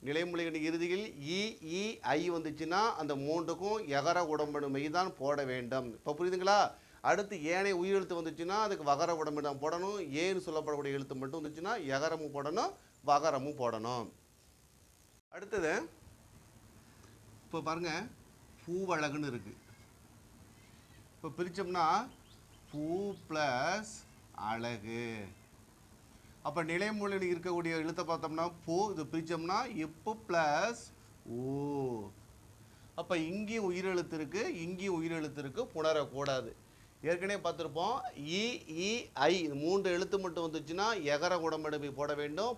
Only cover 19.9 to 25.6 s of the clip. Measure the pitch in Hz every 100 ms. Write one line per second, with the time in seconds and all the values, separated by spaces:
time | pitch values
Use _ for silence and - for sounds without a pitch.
19.9 | - - - - - - - - - -
20.9 | - - - 160 151 180 180 180 180 160
21.9 | 185 262 - - - - - - 147 151
22.9 | 180 202 196 - 156 147 123 147 196 214
23.9 | - - - - - 104 113 120 117 104
24.9 | 117 120 113 95 90 - -